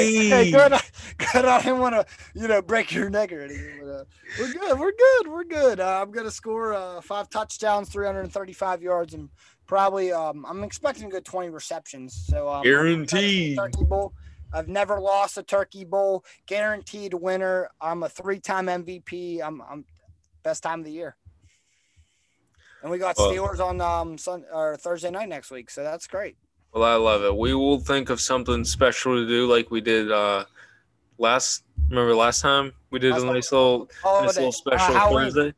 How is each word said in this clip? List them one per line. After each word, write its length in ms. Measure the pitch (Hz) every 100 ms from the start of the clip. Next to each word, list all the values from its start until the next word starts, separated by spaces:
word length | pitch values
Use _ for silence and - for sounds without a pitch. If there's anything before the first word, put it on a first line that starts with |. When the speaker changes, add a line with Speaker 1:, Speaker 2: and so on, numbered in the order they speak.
| 220 220 214
Speaker 1:
right. 120 | 240 185
Speaker 2:
Hey, 40 |
good. 220 | 269 285
<laughs> 600 | 269 - - - - -
Good. 120 | 254
I 180 | 254 247
didn't 160 | - 254
wanna, 260 | 254 226 - - -
you 140 | - 226
know, 120 | 214
break 280 | 180 226 -
your 160 | 170 196
neck 200 | 202 208
or 100 | 165
anything. 380 | 143 143 147 143
But, 60 | 139
uh, 140 | 139 139 _ - -
we're 140 | 240
good. 260 | 302 392 269
We're 140 | 349
good. 360 | 440 508 523 339
We're 160 | 320
good. 360 | 339 311 269 196
Uh, 220 | 185 190
I'm 80 | 202
gonna 200 | 220 220
score, 420 | - 226 220 226
uh, 260 | 202 185 175
five 260 | - 202 202
touchdowns, 580 | 220 214 - 214 208 196
three 160 | 202 202
hundred 240 | 196 185
thirty-five 500 | 196 190 180 190 180
yards, 300 | 175 175 165
and 140 | 156 143 _ _ _ -
probably, 460 | 196 196 196 185
um, 320 | 170 156 147 135
I'm 160 | 185
expecting 420 | 208 - 285 262 214
a 40 |
good 140 | 190 -
twenty 240 | 180 175
receptions. 640 | 156 - 165 - 139 127 - -
So, 200 | 147 143
um, 140 | 143
I'm 0 |
excited 20 |
for 0 |
the 40 | 131
Speaker 1:
Guaranteed. 840 | 143 160 165 147 185 202 190 160 135
Speaker 2:
Turkey 260 | 117 -
Bowl. 300 | - 196 196 - - - -
I've 160 | 160 160
never 300 | 196 196 202
lost 380 | 196 196 202 -
a 40 |
Turkey 420 | - 196 190 196
Bowl. 400 | 180 196 196 185 - - -
Guaranteed 680 | 202 214 208 - 208 202
winner. 540 | 175 185 190 190 185 180 -
I'm 220 | 156 170
a 60 | 160
three-time 600 | - 185 196 - 190 185
M 160 | 180
V 160 | 170 180
P. 400 | - 175 175 170
I'm, 220 | 156 156
I'm 220 | - 147 - _ _ _ _ _
best 200 | 160 160
time 180 | 170 165
of 60 | 156
the 60 |
year. 240 | 156 160 - _ _ _ _ _ _ _ _ _ _ _ _ _ _ _ _
And 80 | 151
we 80 | 180
got 180 | 185 170
Speaker 1:
Well 140 | 101
Speaker 2:
Steelers 300 | 95 196 190
on, 200 | 185 180
um, 380 | 175 170 165 156
Sun-, 260 | - 180 143
or 240 | 160 156 151
Thursday 340 | 175 175 170
night 180 | 180 214
next 220 | 151 -
week, 200 | 127 117
so 120 | -
that's 220 | 147 165 -
great. 300 | 190 202 - _ _ _
Speaker 1:
Well, 80 | 113
I 100 | 117 117
love 260 | 113 104
it. 140 | 101 101
We 180 | 120
will 240 | 135 139 139
think 300 | 135 139 131
of 100 | 120
something 440 | - 131 120 120
special 500 | 113 - 131 - 131
to 120 | 123 117
do 200 | 120 123
like 240 | 117 117
we 100 | 113
did, 300 | 110 113 107
uh, 360 | 107 104 98 98 _ - _ _ _ _ -
last, 460 | 113 127 - - _ - -
remember 240 | 127 120 113
last 240 | 117 -
time? 320 | 147 139 139 - _
We 80 | 131
did 140 | 131
Speaker 2:
Last 100 | 127
Speaker 1:
a 20 | 127
Speaker 2:
time. 80 |
Speaker 1:
nice 180 | 127 123
little, 260 | 135 131 123
nice 160 | - -
Speaker 2:
Holiday. 240 | 190 196 -
Speaker 1:
little 220 | 190 127
Speaker 2:
Uh, 40 |
Speaker 1:
special 420 | 120 - 127 -
Speaker 2:
Halloween. 300 | - 104 131 131
Speaker 1:
Thursday. 280 | 139 147